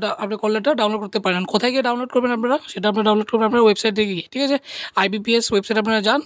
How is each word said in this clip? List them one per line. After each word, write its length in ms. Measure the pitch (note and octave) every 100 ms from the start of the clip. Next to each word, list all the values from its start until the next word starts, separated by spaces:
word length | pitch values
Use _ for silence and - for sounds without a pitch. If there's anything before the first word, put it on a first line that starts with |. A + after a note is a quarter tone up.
ডা-, 140 | G3+ -
আপনি 120 | G3+ G#3
কল 80 | G#3+ G#3+
লেটার 180 | G#3+ C#4+
ডাউনলোড 200 | G#3+ G#3+
করতে 140 | G3+ A3
পারেন। 180 | G3 F3+ F#3
কোথায় 180 | G#3+ B3
গিয়ে 120 | B3+ B3
ডাউনলোড 220 | A#3+ B3
করবেন 180 | B3 B3 A#3+
আপনারা, 200 | A#3+ C#4+ -
সেটা 140 | - G3+
আপনারা 140 | G#3 G#3+
ডাউনলোড 200 | G#3+ G#3+
করবেন 160 | A3+ A3
আপনার 120 | A#3+ A3+
ওয়েবসাইটে 360 | G3+ A3+ G3+ G#3
গিয়ে, 140 | F3+ -
ঠিক 100 | B3+ C#4
আছে। 100 | C#4 - - - -
আইবিপিএস 440 | G3 G#3 G#3 A#3 A#3
ওয়েবসাইটে 280 | G#3 G3 G#3+
আপনারা 160 | A3 A3 G#3
যান, 140 | C4